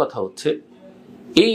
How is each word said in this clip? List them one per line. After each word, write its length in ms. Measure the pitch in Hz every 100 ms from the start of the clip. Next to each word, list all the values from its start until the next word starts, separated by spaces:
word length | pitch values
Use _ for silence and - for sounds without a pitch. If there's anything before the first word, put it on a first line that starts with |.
কথা 180 | 139 120
হচ্ছে, 260 | 95 - 151 151 - - - - - - - 160
এই 80 | 226